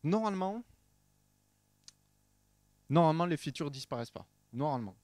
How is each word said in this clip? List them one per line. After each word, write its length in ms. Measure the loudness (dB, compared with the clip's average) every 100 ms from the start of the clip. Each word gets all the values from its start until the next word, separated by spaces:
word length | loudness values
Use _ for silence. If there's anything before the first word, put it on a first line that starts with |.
normalement, 600 | 2 0 0 0 -2 -4 -12 _ _ _ _ _ _ _ _ _ _ _ -20 _ _ _ _ _ _ _ _ _ _
normalement, 360 | 6 6 4 0
les 120 | 0
features 340 | -4 -6 -8
disparaissent 400 | -8 -8 -6 -6
pas. 160 | -10 -18 _ _
Normalement. 460 | -4 -2 -2 -6 -12